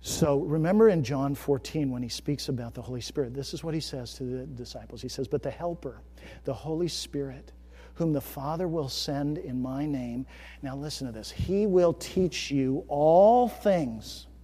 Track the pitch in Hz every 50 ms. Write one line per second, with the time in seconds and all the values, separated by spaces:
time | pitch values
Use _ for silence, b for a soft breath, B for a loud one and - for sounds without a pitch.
0 | - - - - - 151 143 139 - - 147 160 156 165 190 214 226 226 196 165
1 | 147 110 143 135 135 139 143 - - - 143 131 - - - 156 147 135 127 123
2 | 123 117 - - - - 147 131 - - 139 120 123 117 110 - 117 120 127 123
3 | 110 - - - 143 117 120 139 135 - - 160 - 165 156 165 147 - - 135
4 | 123 113 - - 135 123 127 127 127 151 143 117 123 - - 123 107 110 - 117
5 | - 127 - - 135 - - 143 - 143 - - 165 175 175 170 - 139 117 -
6 | - - B B B B B B B - 135 107 - 147 160 160 175 165 - -
7 | - - - 143 143 135 127 135 - - - - B B B B B B B -
8 | 170 165 156 139 - - - - 135 143 156 165 185 180 160 165 147 131 - -
9 | - - 147 139 143 143 151 151 - 170 127 127 123 127 131 139 147 151 143 135
10 | 123 120 117 123 131 B B B B B B B - 135 131 139 143 151 143 -
11 | 143 127 113 110 104 - - - - - 180 196 208 214 185 180 175 170 160 -
12 | - - - 185 185 170 - - - - 143 139 135 131 131 147 - - 143 143
13 | 147 156 165 175 196 214 233 247 247 233 - - - 208 196 175 156 123 113 110
14 | - - - - - - - -